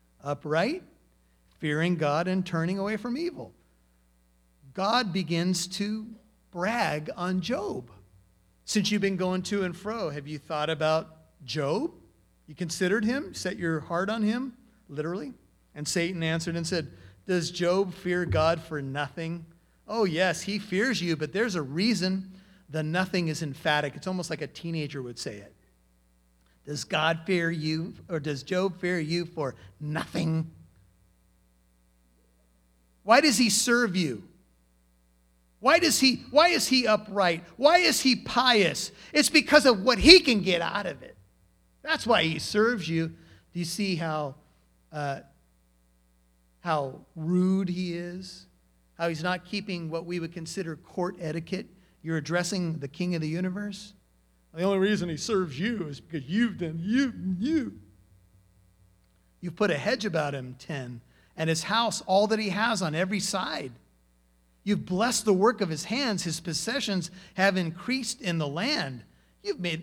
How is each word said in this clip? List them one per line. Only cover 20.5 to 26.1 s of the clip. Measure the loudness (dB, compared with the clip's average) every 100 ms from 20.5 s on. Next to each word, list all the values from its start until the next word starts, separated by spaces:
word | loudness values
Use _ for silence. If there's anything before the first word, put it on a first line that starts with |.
| -6
fears | -2 0 0 0
you, | 0 -2
but | -2
there's | -2 -2
a | -2
reason." | -4 0 2 2 0 -2 -4 -14 -20 -20 -8
The | -4
nothing | 0 0 0 0 -2
is | -2
emphatic. | -6 -2 2 2 0
It's | -6 -6
almost | -4 -4
like | -6
a | -8
teenager | -8 -6 -4 -4 -6
would | -10 -10
say | -10 -10
it. | -14 -20 _ _ _ _ _